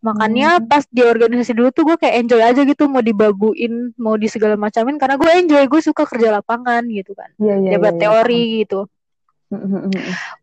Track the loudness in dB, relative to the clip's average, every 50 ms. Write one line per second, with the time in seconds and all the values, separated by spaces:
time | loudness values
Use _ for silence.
0 | -4 -4 -2 -2 -2 0 0 0 2 2 2 2 2 2 0 0 0 _ 0 2
1 | 4 4 4 4 2 2 2 0 -2 -2 0 0 0 0 2 2 0 2 2 0
2 | 0 0 0 0 0 2 2 4 4 4 4 4 2 2 2 _ 0 0 0 0
3 | 0 0 0 2 2 2 2 0 0 -2 -2 -2 -4 -6 -6 -6 -8 -10 -10 _
4 | -4 -4 -2 -2 -2 -4 -4 -2 -2 0 0 0 -2 -4 -2 -2 -2 -2 -2 -4
5 | -2 -2 0 0 2 2 4 2 4 4 4 4 4 4 2 0 0 0 -2 -2
6 | -4 -4 -2 0 0 0 0 -2 -2 _ -6 -6 -4 -2 -2 -2 -2 -4 -6 -8
7 | -10 _ -14 -18 -18 -20 _ _ -2 0 0 0 0 0 0 2 2 0 0 0
8 | 0 2 2 2 2 2 0 0 0 -2 -2 -4 -4 -4 -4 -8 -8 -8 _ _
9 | _ _ _ _ _ _ _ _ _ _ -12 -10 -6 -6 -6 -4 -4 -6 -6 -6
10 | -6 -8 -10 -10 -10 -14 -16 -4